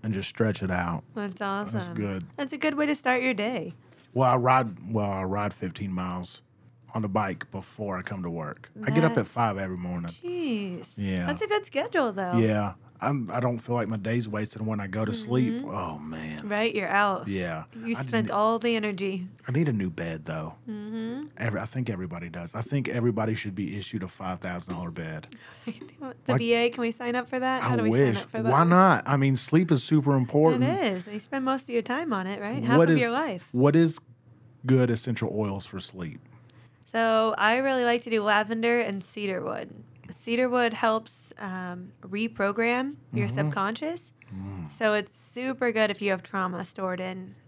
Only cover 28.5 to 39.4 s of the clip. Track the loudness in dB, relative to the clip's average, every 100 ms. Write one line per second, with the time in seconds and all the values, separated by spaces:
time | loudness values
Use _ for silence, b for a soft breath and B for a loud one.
28.5 | 6 8 10 8 6 4 4 4 2 4
29.5 | 4 6 2 4 4 6 4 4 6 6
30.5 | 6 4 2 0 -2 -6 -10 -6 -4 -2
31.5 | -2 0 -2 0 -4 -2 -2 -2 -6 -4
32.5 | -2 6 8 8 6 4 0 -2 -6 -4
33.5 | 4 6 8 4 2 _ -20 _ -20 -20
34.5 | -8 2 4 6 2 -2 -2 -2 0 -2
35.5 | -4 -8 -10 -10 -8 -10 -10 -18 b b
36.5 | b b b -6 0 4 4 2 4 4
37.5 | 4 2 2 2 2 2 0 4 4 2
38.5 | 0 2 2 2 -4 -8 -6 -4 -4